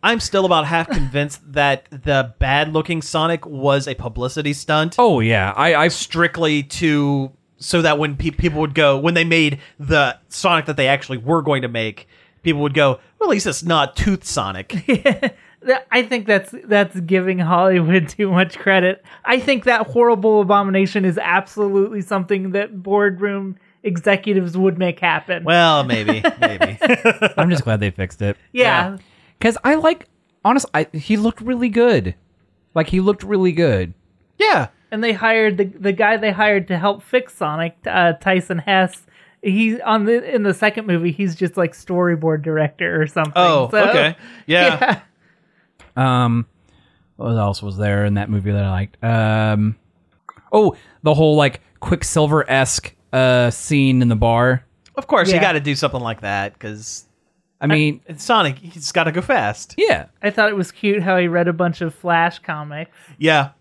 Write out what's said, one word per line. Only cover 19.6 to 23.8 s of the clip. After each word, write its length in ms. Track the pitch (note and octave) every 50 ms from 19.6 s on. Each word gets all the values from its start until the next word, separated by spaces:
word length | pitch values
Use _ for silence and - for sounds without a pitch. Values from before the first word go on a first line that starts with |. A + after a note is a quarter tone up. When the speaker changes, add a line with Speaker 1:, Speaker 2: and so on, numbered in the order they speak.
| -
Speaker 3:
that 240 | B3 A#3+ A3+ A3 -
horrible 520 | C3 A#3 A#3+ A#3+ A#3 G3 F#3+ A3 G#3+ G#3+
abomination 600 | G3+ F3+ G#3 G3+ G3+ G3 F#3+ F#3+ G3 F#3+ - G#3 F#3+
is 140 | F#3 E3 G3
absolutely 840 | - - F3 F#3+ G3 - - G#3 G#3 G3+ G3 G3 G3 G#3+ A3+ G#3 F#3
something 480 | - G#3 G3 F3+ F3 G#3 G3 F#3 F#3+
that 320 | F#3 G3+ G3+ A3 A3 F#3+ F3+
boardroom 760 | G3 G3 G#3 G3+ G3+ F#3 F3 G3 G#3 G3+ G3 G3 G3 F#3 - _ _ _ _